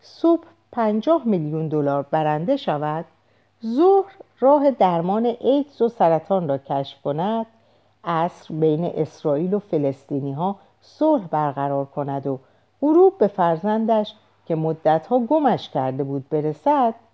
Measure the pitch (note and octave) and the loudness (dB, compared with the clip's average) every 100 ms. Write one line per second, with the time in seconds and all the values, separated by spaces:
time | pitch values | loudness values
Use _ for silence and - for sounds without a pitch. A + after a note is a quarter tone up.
0 | - - E4 E4 - _ _ - A3 G#3+ | -20 -2 2 2 -2 _ _ -4 -2 0
1 | B3+ E4 A#3+ G3 D3+ D#3+ D#3+ D3+ C#3+ C#3+ | 0 0 2 -2 -2 -4 -2 -2 0 -2
2 | C3+ D#3 D3+ D3+ F3 C#4 - D3 D3+ D#3 | -2 -2 0 -2 -2 -4 -2 -4 -4 -6
3 | F3 _ _ _ _ _ A3+ A#3 F4+ G4 | -8 _ _ _ _ _ -6 2 4 4
4 | F#4+ - - _ B3+ D4 C#4+ B3+ F#3+ E3+ | 0 -10 -20 _ 4 4 4 2 2 2
5 | F3 G#3 A#3 - - C#4+ C#4 - A#3 A3+ | 0 0 -2 -2 0 0 -2 -2 -2 2
6 | F3 D#3+ D#3 G3 E3 C#3 - C#3 C#3 - | 2 2 0 -2 0 -4 -4 -6 -6 -8
7 | - C#3+ F#3+ A3+ A3+ _ _ _ _ _ | -6 -4 -4 -4 -8 _ _ _ _ _
8 | - E3 F3 - - D#3+ D#3+ D#3 E3+ - | -4 -2 -2 -6 -12 0 0 2 -2 -4
9 | D#3 - D#3+ C#3+ F3+ G3+ - D#3+ C#3 C3+ | -6 -4 -2 -2 0 -4 -2 -2 -2 -4
10 | - C#3+ C#3 C#3 F3+ G3 _ _ _ - | -8 -6 -6 -4 -6 -6 _ _ _ -2
11 | D4+ D4+ F3 D#3 D3 C#3 C#3 C#3 C#3 - | 0 0 -2 -2 -2 -2 -4 -2 -4 -6
12 | C#3+ C#3 C3+ C3 _ _ _ _ C#4+ D#4 | -6 -6 -6 -8 _ _ _ _ 0 4
13 | F#4+ F#4 G3+ - E3+ D#3+ G3+ G#3+ A3+ A3 | 4 4 -2 2 0 0 -2 -2 0 0
14 | G#3+ - _ _ _ D#3+ D#3+ D#3 - D#3 | 0 -8 _ _ _ -2 -2 -2 0 0
15 | D#3+ B3+ A3+ D#4 C#4+ F3 - D3 C3 C3 | 2 -2 2 2 2 0 -4 -4 -4 -4
16 | C#3 C#3 C3 D#3 D3+ D3+ - D4 A#3+ A3+ | -4 -6 -4 -4 -2 -2 0 2 2 -2
17 | _ | _